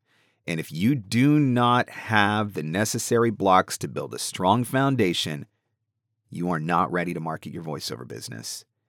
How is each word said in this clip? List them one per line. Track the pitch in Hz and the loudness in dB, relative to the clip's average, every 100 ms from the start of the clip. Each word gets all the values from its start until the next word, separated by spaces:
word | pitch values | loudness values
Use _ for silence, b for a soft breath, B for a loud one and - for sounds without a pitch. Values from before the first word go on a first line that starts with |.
| _ _ _ _ - | _ _ _ _ -6
And | 82 | -6
if | - | -6
you | 76 107 143 | 0 0 0
do | 95 110 143 151 | 0 2 4 4
not | 135 123 120 123 - | 4 4 4 2 0
have | - - 107 101 107 104 | -8 0 2 4 2 -2
the | 92 | -4
necessary | 78 92 107 117 - 117 117 | -4 -2 -2 -2 0 2 2
blocks | 104 98 92 - - | 2 6 6 4 -4
to | 73 | -8
build | 65 69 | -8 -8
a | 60 | -8
strong | - - 92 117 | -8 0 2 2
foundation, | 117 135 139 127 92 82 87 73 - _ _ _ _ _ _ _ _ | 2 0 2 2 2 0 -4 -8 -12 _ _ _ _ _ _ _ _
you | 85 87 | -6 -2
are | 82 | -2
not | 80 85 90 | 0 2 2
ready | 87 87 | 0 -2
to | 82 | -4
market | 80 80 78 | -6 -8 -10
your | 80 | -10
voiceover | 78 71 - 60 62 | -8 -8 -8 -10 -12
business. | 57 - 57 - - - _ | -14 -12 -12 -12 -12 -16 _